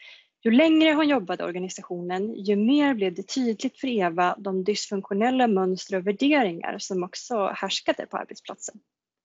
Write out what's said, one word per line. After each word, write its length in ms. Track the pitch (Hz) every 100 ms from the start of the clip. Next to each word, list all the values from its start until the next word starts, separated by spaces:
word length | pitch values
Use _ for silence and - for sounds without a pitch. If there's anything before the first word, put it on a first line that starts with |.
| - - _ _
Ju 60 | 226
längre 420 | 233 320 311 320
hon 160 | 302 302
jobbade 360 | 269 180 180
i 20 | 170
organisationen, 880 | 175 185 - - 175 175 185 214
ju 220 | 226 196 202
mer 380 | 214 294 285
blev 200 | 240 190
det 80 | 175
tydligt 580 | - - 240 214 262 -
för 80 | 269
Eva 480 | 233 180 165 180 185
de 260 | 196 190
dysfunktionella 840 | 185 208 - 202 - 196 240 262 247
mönster 500 | 190 185 185 - 190
och 100 | 185
värderingar 720 | 202 277 294 214 170 - 208
som 260 | - 190
också 420 | 180 - - 233 190
härskade 600 | - 190 - - 302 -
på 100 | -
arbetsplatsen. 640 | - 214 - - - 208 _ _ _ _